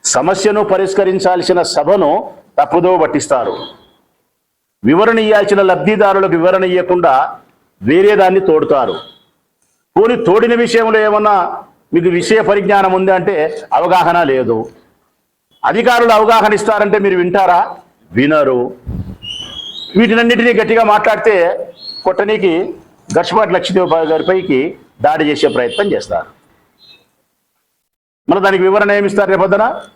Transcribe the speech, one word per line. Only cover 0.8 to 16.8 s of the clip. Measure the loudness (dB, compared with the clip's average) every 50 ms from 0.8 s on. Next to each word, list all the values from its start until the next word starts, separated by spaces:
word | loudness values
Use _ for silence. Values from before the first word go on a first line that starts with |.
| 0 -2 -2 -2 0 0 -2 0 0 0 0 0 0 0 0 0 0 -2 -2
సభను | -2 0 0 2 2 2 0 0 -2 -4 -8 -18 -20 _ _ _ -2
తప్పుదో | 0 0 0 0 2 2 2 2
పట్టిస్తారు, | 0 0 -2 -4 -2 -2 -2 -2 -2 -6 -8 -10 -14 -16 -20 -20 _ _ _ _ _ _ _ _ _ _ _ _ _ _ _ _ _ _ _ _ 0
వివరణ | 0 2 4 2 2 2 0
ఇయ్యాల్సిన | 0 2 2 2 2 2 2 2
లబ్ధిదారులకు | 2 2 0 0 0 -2 2 2 2 2 2 0 0 0
వివరణ | 0 0 2 2 2 2 0
ఇయ్యకుండా | 0 0 -2 0 0 -2 2 2 2 2 2 0 -2 -8 -14 _ _ _ _ _ _ _ _
వేరే | -2 0 2 4 4 4 4
దాన్ని | 4 4 4 2 2
తోడుతారు. | 2 2 2 2 2 0 0 0 0 -2 -6 -8 -12 -18 -20 _ _ _ _ _ _ _ _ _ _ _ _ _ _ _ _
పోనీ | 0 2 2 0 0 2 2
తోడిన | 2 2 2 2 0 0 0
విషయంలో | 0 0 0 0 2 0 2
ఏమన్నా | 2 2 0 0 2 2 2 2 0 -2 -6 -12 -14 _ _ _ _ _ -2
మీకు | 0 0 2
విషయ | 0 0 0 2 0 2
పరిజ్ఞానం | 2 2 0 0 0 0 0 2 2 0
ఉంది | 0 0 0 0
అంటే | 0 0 0 -2 -2 -2 -4 -4 -6 -10 -8 -4
అవగాహన | -2 -2 0 2 2 2 2 2 2 2
లేదు. | 0 0 0 0 0 -2 -2 -4 -4 -10 -14 -20 _ _ _ _ _ _ _ _ _ _ _ _ _ _ _ _ -4
అధికారులు | -2 -2 0 0 2 2 2 2 2
అవగాహన | 2 2 4 4 2 2 2 2 0
ఇస్తారంటే | 0 0 -2 0 0